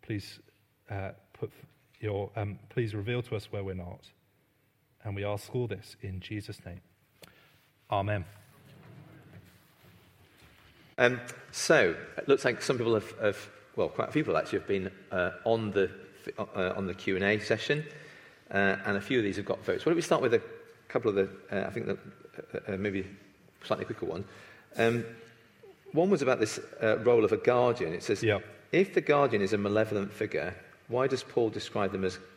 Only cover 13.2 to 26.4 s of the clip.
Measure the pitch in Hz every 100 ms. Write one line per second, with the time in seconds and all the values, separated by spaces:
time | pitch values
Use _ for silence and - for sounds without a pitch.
13.2 | 107 98 - - - - 87 - 113 147
14.2 | 151 80 - - - 98 92 - - 95
15.2 | 90 - 117 113 107 98 95 - - -
16.2 | - - 107 - 92 95 98 95 - 95
17.2 | 98 107 104 110 - 147 156 - - -
18.2 | - - - 101 98 95 107 101 - 131
19.2 | 104 95 98 - - - - 165 160 156
20.2 | 131 113 - - - - _ 127 113 98
21.2 | 95 - - 101 - - 110 98 - -
22.2 | - - - - - 95 104 98 92 -
23.2 | - _ - _ - 107 - 117 - 85
24.2 | 101 - - - - - 117 117 113 -
25.2 | - - - _ - - - 143 180 185
26.2 | 131 127